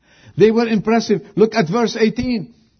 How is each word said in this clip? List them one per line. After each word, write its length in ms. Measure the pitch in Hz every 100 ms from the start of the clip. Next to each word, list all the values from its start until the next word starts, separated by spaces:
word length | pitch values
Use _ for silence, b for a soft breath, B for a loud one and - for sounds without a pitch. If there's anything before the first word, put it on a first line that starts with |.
| b b b
They 160 | - 208
were 160 | 220 233
impressive. 540 | 220 185 226 220 202 - -
Look 180 | 220
at 140 | 220 160
verse 240 | 220 185
eighteen. 600 | 214 220 220 254 240 - _ _